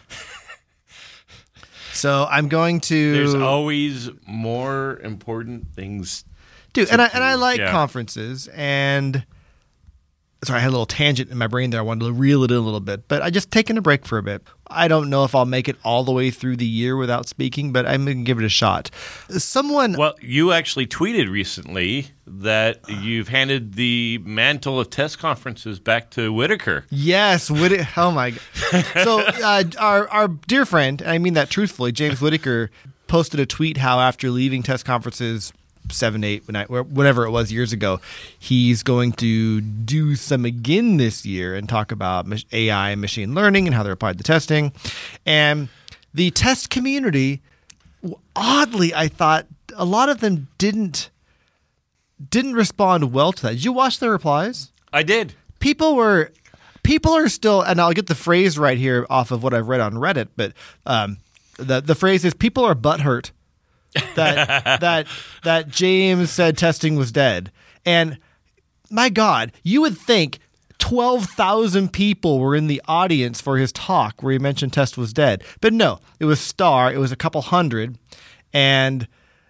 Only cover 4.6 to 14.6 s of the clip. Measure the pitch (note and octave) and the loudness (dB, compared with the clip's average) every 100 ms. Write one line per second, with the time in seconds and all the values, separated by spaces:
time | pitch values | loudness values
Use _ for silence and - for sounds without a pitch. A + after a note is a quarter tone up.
4.6 | C3 C3+ C3+ - A2 G2+ - A2+ A2+ A#2+ | -4 -4 -6 -8 -12 -12 -10 -10 -10 -12
5.6 | - - G2 G2+ F2+ - - - - - | -14 -14 -12 -10 -10 -12 -14 -20 -20 -20
6.6 | _ - F#3 A#3 A#3 B3 C4 B3+ B3+ A#3+ | _ 0 2 4 4 2 0 0 0 0
7.6 | F#2+ F3 C#3+ B2+ G#2+ - A2 C3 - - | 0 0 0 -4 -10 -10 -10 -12 -14 -8
8.6 | C#3+ C#3 C#3 C#3 C#3 C3+ - - _ _ | -2 0 0 0 -2 -4 -6 -16 _ _
9.6 | _ _ - _ _ _ _ _ C3 B2 | _ _ -20 _ _ _ _ _ -4 0
10.6 | C3 B2+ G#2+ - D3 C3 - B2 A2+ B2 | 0 0 -2 0 0 0 -4 -4 -2 -2
11.6 | B2+ A#2 A2 A2+ A#2 A#2+ C3+ C#3+ B2 A#2+ | -2 -2 -4 -2 -2 2 4 4 4 2
12.6 | A2 G#2+ G2 G2+ - D3 D#3+ F#3+ - A3 | 0 -4 -6 -8 -4 -4 0 -2 0 -2
13.6 | A3 A3+ F3+ C#3 - A2 G2 G2+ - _ | 0 0 2 0 -2 -6 -6 -10 -12 _